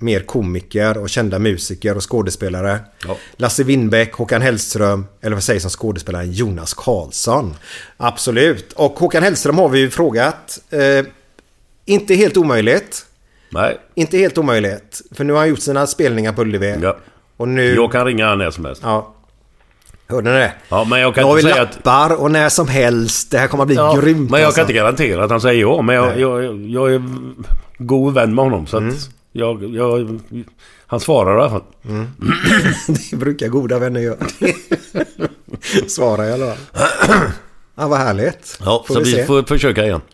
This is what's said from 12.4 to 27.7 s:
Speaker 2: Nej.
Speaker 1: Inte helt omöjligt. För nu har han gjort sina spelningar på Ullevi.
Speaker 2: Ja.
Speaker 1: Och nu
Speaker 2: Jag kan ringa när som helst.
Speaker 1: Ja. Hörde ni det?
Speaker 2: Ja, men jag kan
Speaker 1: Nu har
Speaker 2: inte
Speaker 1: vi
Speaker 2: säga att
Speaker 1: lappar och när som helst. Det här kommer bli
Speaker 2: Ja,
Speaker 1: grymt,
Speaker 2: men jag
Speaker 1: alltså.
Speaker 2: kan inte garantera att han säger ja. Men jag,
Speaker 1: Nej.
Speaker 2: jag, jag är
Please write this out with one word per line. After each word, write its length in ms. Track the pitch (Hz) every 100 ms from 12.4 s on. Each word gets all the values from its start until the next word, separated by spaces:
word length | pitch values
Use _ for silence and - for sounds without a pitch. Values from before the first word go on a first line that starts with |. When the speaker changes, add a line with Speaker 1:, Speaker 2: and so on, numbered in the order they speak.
| 160 120 107 160 202 - - _ _ _ _
Speaker 2:
Nej. 280 | - 101 - - -
Speaker 1:
Inte 220 | 160 185
helt 200 | 190 170
omöjligt. 640 | 147 113 104 101 - - -
För 120 | -
nu 100 | 143
har 60 | 147
han 100 | 156
gjort 100 | 147
sina 280 | - 139 143
spelningar 460 | - 151 113 110
på 80 | 107
Ullevi. 340 | 110 101 98 101
Speaker 2:
Ja. 160 | 90 - - _ _ -
Speaker 1:
Och 100 | 120
nu 280 | 127 123 120
Speaker 2:
Jag 160 | 117
kan 140 | 123 123
ringa 300 | 117 110 101
när 160 | 87
som 140 | 78 76
helst. 160 | 67 120
Speaker 1:
Ja. 280 | 110 107 - _ _ _ _ _ _ _ - -
Hörde 220 | 123 113
ni 40 | 131
det? 140 | 113 - -
Speaker 2:
Ja, 140 | 95
men 160 | 113 123
jag 160 | 127 127
kan 80 |
Speaker 1:
Nu 60 | 135
har 80 | 151
Speaker 2:
inte 100 | 156
Speaker 1:
vi 60 |
Speaker 2:
säga 100 | 180
att 120 | 120 -
Speaker 1:
lappar 400 | - 131 156 165
och 100 | 143
när 180 | 156 151
som 180 | - 156
helst. 640 | 135 120 120 113 - -
Det 60 | 135
här 100 | 127
kommer 180 | 139 139
bli 100 | 139
Speaker 2:
Ja, 200 | 151 147
Speaker 1:
grymt, 300 | 151 160 131
Speaker 2:
men 80 | 135
jag 60 | 151
Speaker 1:
alltså. 120 | 147
Speaker 2:
kan 40 | 156
inte 80 |
garantera 500 | 113 107 127 143 87
att 80 | 107
han 100 | 117
säger 200 | 123 120
ja. 200 | 107 160
Men 140 | 117 123
jag, 120 | 123
Speaker 1:
Nej. 140 | 120
Speaker 2:
jag, 400 | 131 123 127 104 107
jag 240 | 123 131
är 100 | 131 127 127 127 127 113 - -